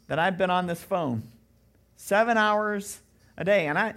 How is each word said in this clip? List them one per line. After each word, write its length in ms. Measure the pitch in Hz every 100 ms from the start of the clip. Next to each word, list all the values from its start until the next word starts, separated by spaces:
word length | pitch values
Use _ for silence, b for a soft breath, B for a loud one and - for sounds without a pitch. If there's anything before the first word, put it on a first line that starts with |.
| -
that 120 | 139
I've 180 | 175 180
been 140 | 185
on 160 | 180 180
this 160 | 170
phone. 400 | - 190 151 117 - - _ _ _ _ _ _
Seven 400 | - 202 226 226
hours 640 | 214 214 214 208 202 - _ b b b
a 60 |
day. 240 | 175 202 156
And 100 | 156
I, 160 | 214